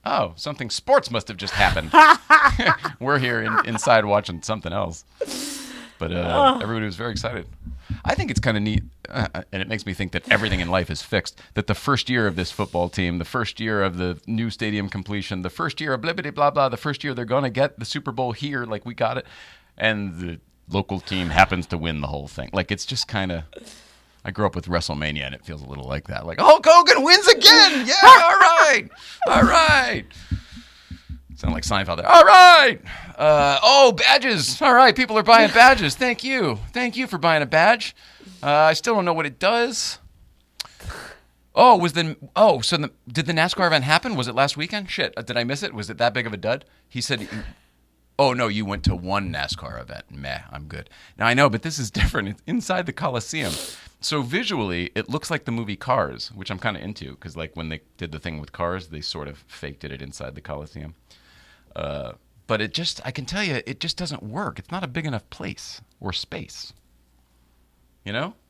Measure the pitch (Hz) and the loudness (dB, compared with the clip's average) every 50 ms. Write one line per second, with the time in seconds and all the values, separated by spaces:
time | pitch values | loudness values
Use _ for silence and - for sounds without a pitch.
0 | _ - 143 190 120 85 82 - - 151 143 - 135 110 - - _ - 269 277 | _ -4 -2 -2 -4 -4 -8 -12 -12 -12 -10 -10 -10 -10 -10 -10 _ 2 0 0
1 | - - 120 110 - - 107 90 101 95 - - 101 90 90 - - 80 - 302 | 0 -2 -8 -8 -8 -8 -14 -10 -10 -8 0 2 2 2 2 -2 -4 4 6 8
2 | 311 302 - - - - 302 302 302 269 - - 240 277 - - - 330 - _ | 8 8 6 4 4 4 4 4 4 2 0 0 0 0 -2 -2 -4 -12 -12 _
3 | 120 131 147 139 127 123 117 113 110 110 110 - - 113 113 110 - 135 117 110 | -2 -2 0 0 0 -2 -2 -4 -4 -2 -4 -4 -4 -4 -6 -4 2 4 4 4
4 | 104 104 101 104 104 - 87 80 - - 110 104 - 85 87 101 98 85 82 - | 4 2 0 0 -2 -4 -12 -10 -8 -8 -8 -8 -8 -8 -6 -6 -6 -6 -8 -14
5 | _ _ _ _ - - - 254 - - - - - - - - - - _ _ | _ _ _ _ -10 -10 -8 -10 -10 -12 -12 -14 -16 -16 -18 -18 -20 -20 _ _
6 | - 80 85 87 87 87 - 285 277 262 269 247 - 107 113 110 107 104 87 - | -8 -6 -4 -4 -4 -2 0 2 4 4 2 2 -4 -4 -4 -4 -4 -6 -6 -8
7 | 113 120 107 - - 113 120 101 82 - - - - - - - - - 104 - | -8 -8 -8 -6 -8 -8 -8 -10 -12 -14 -18 -18 -16 -16 -16 -16 -12 -12 -12 -8
8 | - - - - 370 233 - - - 127 110 104 101 107 110 - - - _ _ | -6 -6 -4 -4 -4 -4 -6 -4 -4 -2 -2 -2 -4 -2 -4 -4 -6 -6 _ _
9 | - - - 131 113 - - 85 - _ - 95 95 - 110 104 - 104 90 - | -20 -12 -8 -8 -8 -6 -8 -14 -14 _ -10 -10 -8 -6 -8 -8 -8 -10 -8 -8
10 | 101 85 - 87 - - 107 104 110 107 92 90 87 85 90 92 87 - 87 - | -8 -6 -8 -10 -4 -4 -2 -2 -2 -2 -2 -4 -2 -2 -2 -2 -2 -4 -8 -10
11 | - - - 98 - - _ - - _ _ 107 104 - 101 - - 143 139 117 | -8 -4 -4 -4 -4 -6 _ -20 -20 _ _ -6 -4 -4 -6 -4 -2 -2 -2 -2
12 | - - 127 120 110 101 82 90 87 - - - 101 87 - 87 87 87 - - | -2 -2 -2 0 0 -2 -2 -4 -6 -6 -6 -8 -8 -6 -4 -4 -4 -4 -4 -4
13 | 92 87 87 87 85 - - 127 113 - - - 110 113 107 101 98 95 87 90 | -4 -4 -4 -6 -8 -6 -6 -6 -6 -6 -8 -8 -6 -4 -2 -2 -2 -4 -4 -4
14 | 90 90 87 76 _ - 113 110 117 113 - - 113 107 104 104 101 98 - 101 | -6 -6 -6 -8 _ -8 -6 -4 -4 -6 -6 -6 -6 -4 -4 -4 -6 -6 -8 -10
15 | 90 101 104 101 92 - 104 92 90 90 - - 170 151 - - 156 151 131 120 | -10 -8 -10 -10 -8 -8 -8 -8 -8 -10 -8 -6 -8 -8 -8 -8 -6 -6 -6 -4
16 | 107 165 165 185 147 147 - 147 147 143 143 147 135 131 123 - - 151 139 - | -4 -6 -6 -6 -10 -10 -2 0 0 0 2 0 0 0 -2 -6 -6 -8 -8 -6
17 | - 143 131 123 120 110 123 139 139 127 101 127 139 143 - - 117 - - 151 | -8 -8 -8 -8 -6 -4 -2 -2 -2 -4 -2 -2 -4 -4 -4 -10 -12 -10 -10 -10
18 | - 139 113 123 131 123 110 - 143 147 143 127 123 110 110 101 _ 120 120 - | -10 -8 -6 -6 -6 -6 -6 -8 -8 -8 -6 -8 -6 -8 -10 -10 _ -14 -6 -4
19 | 120 110 120 127 - - - - - - - _ _ _ _ - - 110 107 104 | -4 -4 -4 -6 -10 -12 -20 -20 -20 -20 -20 _ _ _ _ -2 -2 -2 0 -2
20 | 101 95 82 85 90 85 82 80 _ _ _ _ _ - 87 98 98 - 98 92 | -6 -8 -8 -8 -10 -10 -10 -12 _ _ _ _ _ -6 -4 -4 -4 -4 -8 -10
21 | - - 95 92 90 82 76 90 95 - 95 90 82 - - 82 78 82 78 76 | -8 -6 -6 -4 -4 0 4 4 4 4 2 -6 -6 -6 -8 -6 -4 -6 -6 -6
22 | 71 69 71 71 71 71 - - 64 - - 95 90 - 104 90 - - 131 117 | -8 -8 -8 -10 -12 -12 -14 -14 -14 -6 -6 -6 -4 -4 -6 -8 -8 -8 -8 -8
23 | - - - 104 95 92 87 82 78 - - - - - - - _ _ _ _ | -8 -6 -6 -6 -6 -6 -6 -8 -10 -14 -20 -20 -20 -20 -20 -20 _ _ _ _
24 | _ _ _ _ _ - 95 - 104 95 - 90 - - 87 85 - - 76 73 | _ _ _ _ _ -12 -6 -4 -4 -2 -4 -6 -8 -4 -4 -4 -4 -4 -6 -6
25 | 76 76 76 73 67 65 65 65 _ - 78 73 67 65 69 69 65 64 69 73 | -6 -4 -4 -6 -8 -10 -12 -14 _ -16 -16 -14 -14 -14 -14 -14 -10 -8 -8 -8
26 | - - 65 - - 82 - - - - 311 - - 311 330 349 349 359 349 - | -8 -8 -10 -10 -10 -10 -4 4 8 8 8 8 8 8 8 8 8 8 4 4
27 | 269 320 359 403 403 415 453 - - 403 466 466 415 370 302 269 233 233 311 392 | 6 4 4 6 8 6 4 8 8 8 8 8 8 6 4 0 -2 0 2 8
28 | 392 494 523 - 330 339 381 392 381 320 330 330 - 302 269 214 - - - - | 12 12 12 12 10 6 6 6 6 6 6 6 6 4 4 2 0 -6 -20 -20
29 | - - - - 740 - 262 - - - - 330 320 311 302 277 254 240 226 - | -20 -20 -8 -6 -2 2 4 4 4 4 4 4 4 6 4 4 2 0 -4 -8
30 | - - - - - - - - - - - 240 - - _ _ _ _ - - | -10 -14 -20 -20 -10 -10 -10 -10 -10 -16 -20 -20 -20 -20 _ _ _ _ -20 -20
31 | _ - - - _ _ - - - 64 78 85 - - 110 98 95 87 85 80 | _ -18 -18 -18 _ _ -18 -6 -6 -4 -4 -4 -4 -2 -2 -2 -2 -2 -6 -4
32 | - - 359 339 320 - 403 370 359 359 349 320 277 254 285 - - - - - | 2 8 10 10 10 12 12 12 12 12 10 10 8 4 2 -2 -12 -18 -18 -16
33 | - - - - 147 151 151 147 143 143 139 135 208 226 269 277 277 247 196 - | -18 -18 -6 0 4 4 4 6 4 2 2 4 4 6 8 8 8 8 6 4
34 | 220 262 277 277 233 262 220 180 127 - - - 311 277 247 240 262 247 - 254 | 4 4 4 4 4 0 0 0 -2 -4 -4 0 4 6 8 8 8 8 6 2
35 | 254 247 220 214 196 220 233 226 220 202 - 226 240 254 269 226 180 143 - - | -2 0 0 0 6 8 8 8 8 6 8 8 8 8 8 6 0 -4 -2 -2
36 | 254 247 240 - - 262 269 254 196 147 113 104 107 - - 240 247 240 - 240 | -2 -2 -2 -4 -6 -4 -2 -2 -2 -2 -2 -6 -10 -10 -6 -6 -6 -4 -4 -6
37 | 262 - - 165 151 170 160 151 147 120 156 156 170 208 240 240 - - - _ | -6 -6 -6 -2 0 2 2 2 0 0 2 4 4 4 2 0 -2 -12 -14 _
38 | - - - _ - - - - - 143 147 151 156 160 160 160 - 240 226 208 | -20 -20 -20 _ -20 -20 -18 -6 -2 0 2 4 4 4 2 0 -2 -2 -2 0
39 | 180 175 165 160 156 143 127 _ - 190 233 233 233 254 226 - - - - - | 0 -2 -2 -2 -4 -6 -6 _ -2 0 0 0 -2 -2 -4 -8 -8 -8 -10 -12
40 | - - _ _ _ _ _ _ _ _ _ _ - - _ _ - - - - | -18 -20 _ _ _ _ _ _ _ _ _ _ -18 -18 _ _ -16 -14 -14 -14
41 | - - - _ _ _ _ _ _ _ _ - 240 254 233 180 175 170 139 170 | -16 -18 -20 _ _ _ _ _ _ _ _ 6 6 6 6 4 2 -2 -2 -2
42 | 165 160 156 _ 143 - _ 180 214 214 160 127 110 - 175 156 151 - _ _ | -4 -4 -6 _ -16 -8 _ 2 4 4 4 0 -2 -4 -4 -4 -4 -8 _ _
43 | _ - 117 160 147 143 170 156 160 180 - 185 185 170 160 147 127 143 156 175 | _ -10 -8 -6 -4 -2 0 0 0 -2 0 -2 0 0 0 0 0 0 0 0
44 | - 254 214 139 120 123 110 123 139 139 - 147 156 175 220 208 190 180 - - | 0 -2 -4 -4 -6 -4 0 -2 -2 -2 -2 -8 -10 -8 -8 -10 -10 -10 -6 -6
45 | 170 - - - 113 - 120 120 117 120 139 139 208 175 - 107 104 87 107 - | -6 -6 -8 -12 -10 -6 -6 -4 -4 -4 -6 -8 -8 -10 -10 -10 -12 -12 -4 -2
46 | 117 120 104 127 113 113 104 98 107 107 123 139 _ _ _ _ _ _ - 123 | -2 -2 0 -4 -8 -8 -10 -6 -4 -4 -4 -6 _ _ _ _ _ _ -10 -10
47 | 117 - 143 117 104 95 107 107 - - - _ _ _ _ _ _ _ _ _ | -6 -6 -6 -8 -8 -12 -12 -12 -14 -14 -18 _ _ _ _ _ _ _ _ _
48 | _ _ _ - 139 131 123 123 120 110 104 107 107 98 101 - - - 95 87 | _ _ _ 0 0 0 0 -2 -4 -2 -2 -4 -4 -6 -6 -2 -2 -2 -2 -2
49 | 87 92 98 101 98 87 80 71 71 - - - 80 64 53 60 62 60 64 - | -6 -6 -4 -4 -4 -6 -8 -8 -8 -8 -10 -12 -12 -16 -14 -16 -16 -16 -18 -18
50 | - _ - 69 69 67 67 69 - - - 71 73 73 76 73 - _ _ - | -18 _ -18 -16 -12 -12 -12 -12 -14 -16 -18 -18 -16 -14 -16 -16 -16 _ _ -20
51 | - _ _ - 104 117 120 131 143 139 107 120 - 160 151 147 123 104 - - | -20 _ _ -4 -2 0 2 2 2 2 0 -4 -8 -8 -8 -8 -10 -8 -2 -2
52 | - - - - 101 98 104 _ _ - - 240 - - 185 180 175 175 - - | -2 0 -2 -4 -8 -8 -12 _ _ -6 -6 -6 -4 -4 -6 -6 -6 -8 -10 -8
53 | 185 - 127 117 107 - - 156 135 90 80 - - - - - - - _ _ | -8 -6 -6 -6 -8 -8 -10 -8 -8 -8 -8 -10 -12 -14 -16 -20 -20 -20 _ _
54 | - - 156 147 131 120 143 208 247 - 196 139 107 95 87 85 87 - _ 110 | -10 -6 -6 -6 -6 -4 -6 -6 -6 -4 -6 -4 -4 -4 -4 -6 -8 -6 _ -10
55 | 110 - 123 151 - - 170 143 _ - 117 117 113 104 101 - - - 127 123 | -8 -6 -8 -10 -6 -8 -8 -8 _ -8 -8 -8 -8 -10 -10 -12 -4 -4 -2 -2
56 | 87 69 62 57 - - 113 95 92 - 101 92 - 117 101 82 - 98 104 - | -2 -4 -8 -12 -16 -16 -16 -16 -12 -12 -12 -8 -8 -8 -8 -8 -12 -14 -14 -14
57 | 80 65 67 _ - 82 65 82 80 78 _ 82 80 78 78 78 _ _ _ _ | -16 -18 -18 _ -18 -16 -12 -12 -14 -12 _ -12 -10 -10 -12 -12 _ _ _ _
58 | 90 80 76 76 - 87 80 76 73 - - - 85 87 90 95 80 80 78 76 | -14 -12 -12 -12 -12 -12 -12 -12 -14 -16 -10 -8 -6 -6 -6 -8 -12 -14 -16 -14
59 | 78 - - 78 73 71 71 - _ _ - - - 71 69 _ - 71 69 67 | -12 -12 -12 -12 -14 -14 -16 -20 _ _ -18 -16 -14 -14 -14 _ -16 -16 -14 -14
60 | 69 67 - - - 65 71 73 _ - 73 71 76 76 _ 76 76 80 85 _ | -16 -16 -14 -14 -16 -16 -16 -18 _ -14 -14 -14 -14 -16 _ -16 -16 -18 -18 _
61 | _ _ _ _ _ _ _ _ _ _ _ _ _ _ _ - 78 71 73 71 | _ _ _ _ _ _ _ _ _ _ _ _ _ _ _ -12 -10 -10 -10 -10
62 | 65 58 - _ _ _ _ _ _ - 113 104 107 - - 156 170 - - - | -12 -14 -16 _ _ _ _ _ _ -4 -4 -4 -4 -6 -6 -8 -8 -8 -10 -10
63 | - 131 127 - 131 - 170 202 208 180 139 120 - 117 135 _ - 165 - - | -14 -12 -10 -10 -12 -8 -8 -6 -4 -4 -4 -6 -8 -10 -12 _ -10 -10 -10 -10
64 | 180 - - - - 107 110 170 208 - - - - - 170 190 185 127 123 170 | -10 -10 -12 -12 -14 -12 -10 -10 -10 -10 -10 -14 -16 -12 -12 -10 -10 -10 -10 -8
65 | 156 156 127 104 _ _ - - - 180 - - - - - - - _ _ _ | -8 -6 -8 -8 _ _ -18 -14 -12 -12 -12 -14 -16 -20 -20 -20 -20 _ _ _
66 | - 95 87 - - _ - 82 - - - - - - _ _ _ _ _ _ | -12 -10 -10 -10 -10 _ -14 -14 -14 -16 -18 -18 -20 -20 _ _ _ _ _ _
67 | _ _ _ _ _ _ _ _ _ _ _ _ _ _ _ _ _ _ _ _ | _ _ _ _ _ _ _ _ _ _ _ _ _ _ _ _ _ _ _ _
68 | _ 98 104 120 151 190 233 _ _ | _ -10 -8 -8 -8 -8 -12 _ _